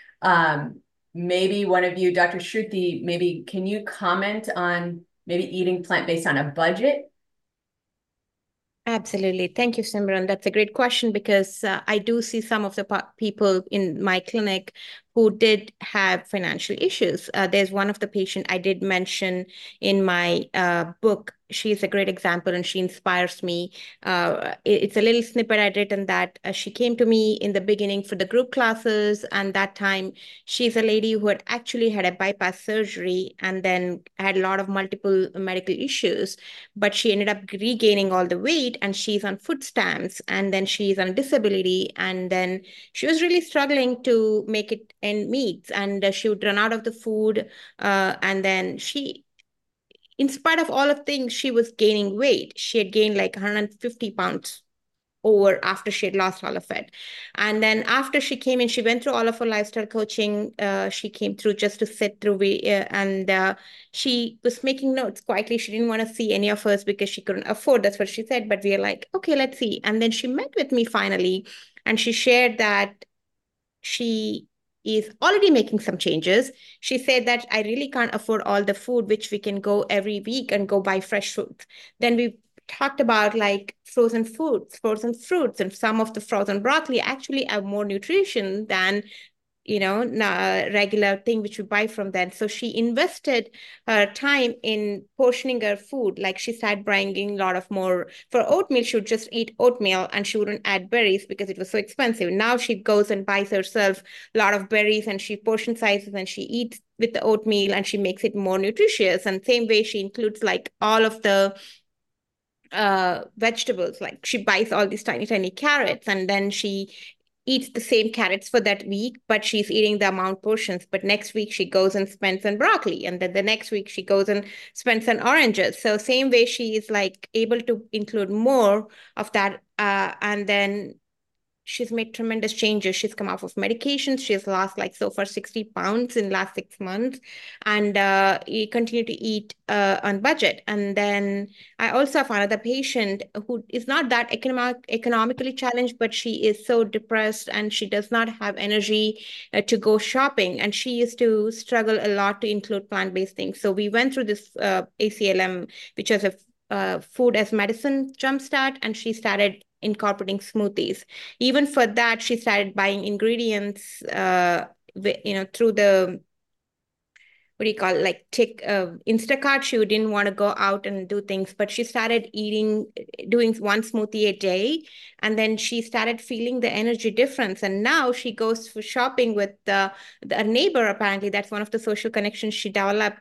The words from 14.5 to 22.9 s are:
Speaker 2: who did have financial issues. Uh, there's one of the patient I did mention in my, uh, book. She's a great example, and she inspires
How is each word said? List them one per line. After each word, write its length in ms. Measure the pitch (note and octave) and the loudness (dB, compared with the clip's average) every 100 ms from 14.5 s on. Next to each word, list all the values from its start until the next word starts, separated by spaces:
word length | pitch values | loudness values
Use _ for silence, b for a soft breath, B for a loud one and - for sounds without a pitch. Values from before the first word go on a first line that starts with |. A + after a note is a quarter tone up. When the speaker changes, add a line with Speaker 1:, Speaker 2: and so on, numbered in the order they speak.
| F#3+ F#3+ - B B B A#3 | -2 -6 -18 B B B 4
Speaker 2:
who 140 | A3 | 4
did 420 | G#3+ A3+ G#3 G#3+ - | 6 4 4 0 -16
have 480 | - G#3 F#3+ F3+ - | -4 0 2 0 -2
financial 480 | G3+ E3+ - - - | -4 -2 -4 -4 -2
issues. 480 | - - F3 F#3+ - - | -2 0 0 -2 -4 -2
Uh, 100 | F#3 | 2
there's 260 | G3+ F#3+ | 4 2
one 180 | G3 G3+ | 0 -2
of 100 | G#3 | -2
the 80 | G3+ | -4
patient 400 | G3+ F#3+ G3 - | -2 -2 -4 -2
I 80 | F#3 | -2
did 240 | F#3+ F#3+ | 0 0
mention 640 | G3 F#3 F#3 - F#3 F3+ F3+ B B B | 0 0 0 -2 -2 -2 -6 B B B
in 240 | G3 G3 | 2 4
my, 460 | F#3+ F3 F3 E3+ - - | 4 2 2 0 0 0
uh, 360 | F3+ E3+ E3 - | 2 2 -2 0
book. 340 | A3 G#3 - - - | 2 2 -4 -20 -10
She's 320 | - A3 G3+ | -4 -2 0
a 40 | F#3 | 0
great 220 | G3+ G3 | 0 0
example, 460 | F#3 F3+ F3 F#3 F3+ | 0 0 0 0 -2
and 100 | F3 | -2
she 140 | F#3+ | -2
inspires 640 | F#3 | -4